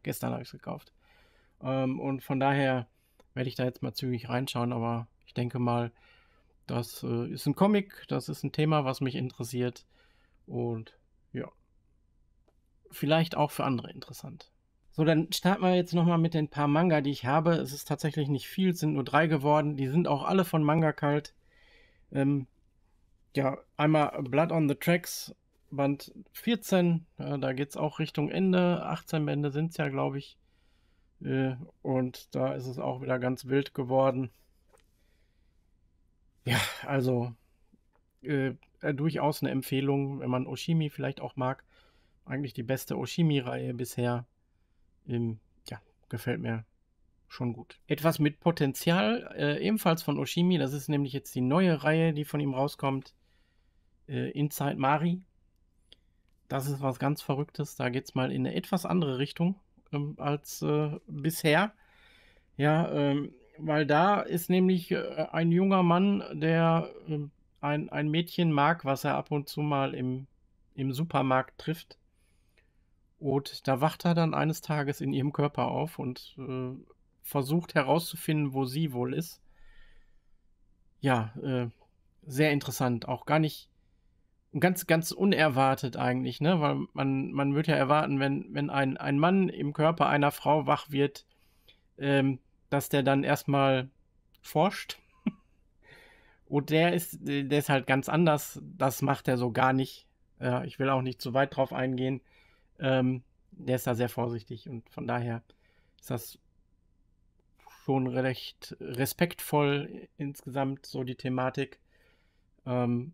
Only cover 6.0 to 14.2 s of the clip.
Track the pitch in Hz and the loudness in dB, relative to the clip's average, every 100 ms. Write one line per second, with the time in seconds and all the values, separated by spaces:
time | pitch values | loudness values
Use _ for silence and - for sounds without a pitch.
6 | _ _ _ _ _ _ - 120 117 - | _ _ _ _ _ _ -6 -6 -6 -8
7 | 127 120 120 135 143 139 196 208 196 - | -4 -4 -4 -2 -2 4 4 4 0 -14
8 | - 139 - 147 139 - 156 156 131 131 | -6 -4 -4 -6 -6 0 2 2 0 -2
9 | 131 139 127 - 117 123 123 - _ _ | -2 -2 -6 -6 -6 -2 -2 -4 _ _
10 | _ _ _ _ - 120 120 113 113 _ | _ _ _ _ -10 -6 -4 -6 -10 _
11 | _ _ _ 127 - _ _ _ _ _ | _ _ _ -12 -12 _ _ _ _ _
12 | _ _ _ _ _ _ _ _ _ - | _ _ _ _ _ _ _ _ _ -4
13 | 143 160 165 - 147 - 135 120 - - | 2 2 2 0 -2 0 -2 -2 -4 -14
14 | - - | -16 -16